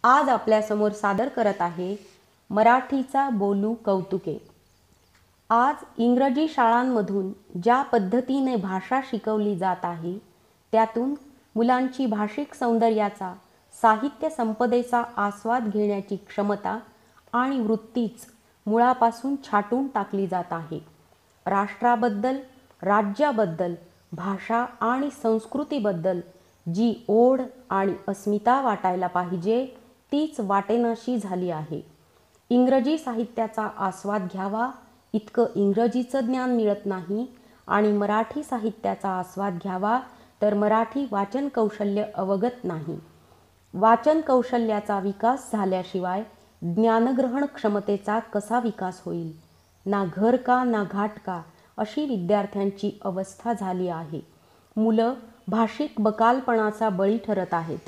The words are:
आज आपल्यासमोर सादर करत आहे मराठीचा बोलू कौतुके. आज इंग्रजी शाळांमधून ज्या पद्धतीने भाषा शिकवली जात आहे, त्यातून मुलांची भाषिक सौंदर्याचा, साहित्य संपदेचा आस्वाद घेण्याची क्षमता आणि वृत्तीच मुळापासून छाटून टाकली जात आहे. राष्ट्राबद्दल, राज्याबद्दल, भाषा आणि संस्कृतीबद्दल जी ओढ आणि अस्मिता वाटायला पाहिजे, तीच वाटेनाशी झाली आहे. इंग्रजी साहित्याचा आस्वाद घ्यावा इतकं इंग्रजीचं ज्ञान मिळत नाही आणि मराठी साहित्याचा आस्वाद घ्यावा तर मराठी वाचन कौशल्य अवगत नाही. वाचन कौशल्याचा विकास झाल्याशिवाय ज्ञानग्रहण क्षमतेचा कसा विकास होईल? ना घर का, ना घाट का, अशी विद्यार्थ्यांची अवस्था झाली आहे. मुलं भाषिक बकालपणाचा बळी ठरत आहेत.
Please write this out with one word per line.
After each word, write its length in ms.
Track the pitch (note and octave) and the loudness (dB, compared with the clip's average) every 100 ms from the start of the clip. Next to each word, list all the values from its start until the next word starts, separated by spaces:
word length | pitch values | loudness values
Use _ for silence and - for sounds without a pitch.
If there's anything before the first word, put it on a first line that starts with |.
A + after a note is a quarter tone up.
आज 260 | A#3+ C4+ C#4 | 6 6 4
आपल्यासमोर 640 | A3+ A3 G#3+ G#3+ G#3 G#3 | 2 4 2 2 0 0
सादर 360 | G#3 G3+ G3 B3+ | 0 -2 0 -2
करत 260 | C4+ G#3 G3 | 0 0 0
आहे 360 | F3 E3+ F3+ G#3 - _ _ _ _ | -4 -4 -6 -8 -12 _ _ _ _
मराठीचा 800 | G3+ A3+ B3+ C4 C#4 C4 C4+ C#4 | 4 6 6 2 -4 -2 0 0
बोलू 440 | A3 G3+ G3 G#3 | 0 0 0 0
कौतुके. 760 | A3+ - F#3+ F3+ F#3 E3 C#3+ - _ _ _ _ _ _ _ _ _ _ | -2 0 0 0 -4 -4 -8 -12 _ _ _ _ _ _ _ _ _ _
आज 260 | A3+ B3+ D4 - - | 2 2 0 -10 0
इंग्रजी 500 | A#3 B3 C#4 B3+ D#4 | 2 4 2 2 0
शाळांमधून 840 | D4 A#3 A#3 B3+ A#3 G3 G3 F#3+ G3+ _ F3 | 2 4 4 2 0 0 -2 -4 -8 _ -2
ज्या 180 | G#3+ B3+ | 2 2
पद्धतीने 760 | C#4 A#3 F#3 A#3 C4 C4+ C4 A#3+ | 4 0 2 0 0 -2 0 -2
भाषा 460 | F#3+ F#3+ - C4 | -2 -6 -2 -2
शिकवली 540 | C4 G#3+ A3 G#3+ G#3 F#3+ | -2 -6 -2 0 0 0
जात 180 | F#3 F3+ | -2 -2
आहे, 360 | F3 E3+ E3+ F#3+ - _ _ _ _ | -4 -6 -8 -8 -12 _ _ _ _
त्यातून 420 | A3 A3 A#3 B3+ D4 - _ _ G#3+ | 2 2 0 -2 -4 -12 _ _ 0
मुलांची 500 | A#3 B3+ B3+ B3+ C4 | 2 2 0 -2 -2
भाषिक 480 | G#3 G#3 G#3 C#4+ | 0 -2 -4 -10
सौंदर्याचा, 800 | - A#3+ A#3 A3+ G#3+ G3+ G3+ F#3 F#3 _ _ _ - | -4 0 4 4 2 0 -4 -10 -12 _ _ _ 2
साहित्य 480 | A3+ G#3+ C#4 - D#4+ | 4 4 0 -4 -6
संपदेचा 760 | D#4 A3+ G#3+ B3 A#3+ B3 A#3+ A#3 - | -2 -4 0 2 2 2 -2 -2 -2
आस्वाद 520 | G3+ G3+ A3+ B3 A3 | -4 -4 -2 -2 0
घेण्याची 460 | G#3 G#3 G3+ G3 G3 | 0 0 0 -4 -8
क्षमता 640 | - - G3+ G3+ F#3 G#3+ - _ _ _ _ | -6 -4 -2 -2 -4 -6 -10 _ _ _ _
आणि 260 | A#3+ B3+ C#4 | -2 0 0
वृत्तीच 680 | G#3+ A3 - B3 A3+ - - _ _ _ - | 0 -2 -2 -4 -4 -6 -20 _ _ _ -2
मुळापासून 680 | A3+ A#3+ B3 A#3 A3+ C4+ C#4 - | 4 4 4 2 2 -4 -6 0
छाटून 380 | G#3 G3+ B3 C#4 | 0 2 -2 0
टाकली 400 | A3+ G3+ G3 G3 | -4 -4 -2 -2
जात 260 | F3+ E3+ | -4 -6
आहे. 260 | E3+ D#3+ E3 - _ _ _ _ _ - | -8 -8 -12 -12 _ _ _ _ _ -2
राष्ट्राबद्दल, 920 | G3 G3+ - A#3+ A#3+ A#3 G3+ B3 C4+ C4 - _ _ | 0 0 0 2 2 2 0 -2 -4 -8 -20 _ _
राज्याबद्दल, 960 | F#3 G3+ G3+ G3+ D4 A3+ G3+ D#3+ F3+ F3 - _ _ | 2 2 2 0 0 2 0 0 -4 -4 -12 _ _
भाषा 540 | D#3+ F3+ G3 - A3+ B3 - | -8 -6 -6 -2 -2 -2 -4
आणि 280 | A3 B3+ C#4+ - | -2 0 -4 -2
संस्कृतीबद्दल 960 | A#3 A3 A3 C#4 D4 C#4+ G#3 F3 F3+ F3+ - - _ _ - E3+ | 0 0 -2 -6 -4 -2 -2 0 0 -2 -6 -20 _ _ -6 0
जी 300 | A#3 G#3 - | 0 0 2
ओढ 340 | G#3+ A#3+ C4 B3+ - - | 6 6 4 -2 -12 -4
आणि 240 | G3 G3 - - | 0 0 -2 -6
अस्मिता 540 | G3 - G#3 G#3 C4 | -4 -2 0 2 2
वाटायला 460 | C4 G3+ F#3 F3+ F3+ | 2 0 0 0 -2
पाहिजे, 600 | F3+ F3 F3+ F3 A#3 C4 - - _ _ | -2 -2 -4 0 0 -2 -10 -20 _ _
तीच 280 | C#4+ D#4 D4+ | -2 -2 -4
वाटेनाशी 800 | G3 G3 G3 A#3 A#3 A3+ - B3 | 0 0 2 0 2 -2 -4 -4
झाली 320 | G3 F3+ F3+ | -2 -4 -4
आहे. 320 | D#3 D#3 D3+ - _ _ _ _ _ _ | -4 -6 -8 -10 _ _ _ _ _ _
इंग्रजी 480 | B3 B3+ C4+ B3 D#4 | 4 6 4 2 -2
साहित्याचा 720 | C#4+ A3+ A3+ - A3 A3 G#3+ - | -4 -6 -6 -4 -4 -4 -6 -4
आस्वाद 500 | F#3+ F#3 G3+ G#3 F3+ | -6 -4 -4 -4 -4
घ्यावा 360 | F#3 G3 G#3+ B3 C4 - _ _ | -6 -4 -2 -4 -6 -20 _ _
इतकं 320 | G#3+ - - A#3 - | -6 -4 0 0 2
इंग्रजीचं 640 | G3+ G3 A#3 A#3+ B3 C4+ | 2 4 2 0 -2 -2
ज्ञान 360 | A#3 B3+ B3+ A#3+ | -2 -2 0 2
मिळत 300 | G#3+ G3+ G3+ | 2 0 -2
नाही 420 | F#3 E3+ G#3 B3 - - _ - | -6 -4 -4 -6 -12 -20 _ -2
आणि 240 | G3+ G#3+ | 2 4
मराठी 520 | G#3 G3+ G#3+ A3+ D4 | 2 2 0 0 -6
साहित्याचा 680 | D4+ B3 G#3+ G3 G3 G3 G3 F#3 | -6 -4 -4 -4 -4 -2 -4 -4
आस्वाद 380 | F3+ - G3+ F3 | -6 -6 -4 -4
घ्यावा 360 | G3 F#3 G3+ B3 C4 - - _ | -6 -4 0 -2 -4 -20 -20 _
तर 120 | G#3 | 0
मराठी 540 | G3+ G#3+ A3 A3+ C#4 C#4 | 2 4 4 2 -2 -2
वाचन 360 | G3+ G3 B3+ C#4+ | -2 -2 -2 -2
कौशल्य 560 | A#3+ G#3+ - G3+ G3+ G#3 - | 0 0 0 -2 -2 -4 -4
अवगत 480 | F#3+ G3 A#3 B3 | -2 0 0 -2
नाही. 360 | F3+ D#3+ D#3 D#3 - _ _ _ _ _ _ | -6 -6 -8 -10 -12 _ _ _ _ _ _
वाचन 480 | F3 A3 A#3 D4+ D#4+ | 2 6 6 6 2
कौशल्याचा 800 | D#4 B3+ B3 B3 A3+ G#3 G#3 G3+ | 4 2 2 0 2 0 -2 -2
विकास 520 | F#3+ G3 A3+ C4+ - | -2 0 0 0 -2
झाल्याशिवाय 720 | G#3+ F#3+ F#3 F3+ F#3+ F3+ F#3+ A3 - _ _ | -2 0 -2 -2 -4 -4 -4 -6 -16 _ _
ज्ञानग्रहण 840 | E3+ E3+ A3+ A3+ A#3 B3+ C4 B3+ C#4+ | -4 2 4 4 2 2 0 0 -4
क्षमतेचा 760 | - A3 G#3 G3+ G3+ G3+ G#3+ | -2 -2 -2 -2 -4 -2 -4
कसा 400 | A3 G#3 G3+ A#3+ | -2 -6 -2 -2
विकास 420 | A#3 G3+ F#3 F3+ F3+ | -2 -4 -8 -8 -8
होईल? 280 | E3+ E3 D#3 _ _ _ _ G3 | -8 -8 -12 _ _ _ _ -4
ना 200 | G3+ F#3+ D#3 | -2 -2 0
घर 200 | A3 B3 | 2 2
का, 280 | B3 B3+ | 2 2
ना 200 | B3+ A3 | 2 0
घाट 280 | G3 G3 G#3 G#3 - | -2 -4 -4 -6 -10
का, 160 | F3+ E3 _ _ - | -10 -12 _ _ -8
अशी 280 | G#3+ - D4+ | -6 -4 -4
विद्यार्थ्यांची 920 | G#3+ F3 G#3 G3+ G3+ G3 G3 G#3 - | -4 0 0 0 -2 -2 -2 -8 -6
अवस्था 500 | G3+ F#3 F#3+ - A#3 | -6 -6 -8 -8 -6
झाली 340 | A3+ F#3+ F3+ F3+ | -4 -4 -4 -4
आहे. 340 | E3 D#3+ D#3 - _ _ _ _ - | -6 -8 -12 -12 _ _ _ _ 0
मुलं 360 | A3 A3 A#3 C4+ - - - | 2 4 2 -2 -12 -16 -4
भाषिक 440 | G#3+ A3 - D4 - | 0 0 -2 -6 0
बकालपणाचा 880 | G#3+ G#3+ A3+ C4 C4 A3+ G#3+ G#3+ A3 | 0 4 2 4 2 0 0 0 -2
बळी 280 | F#3 G3 A#3 | 2 0 0
ठरत 360 | A3+ G3 F3+ | 0 -2 0
आहेत. 260 | E3+ E3 E3 | -4 -4 -10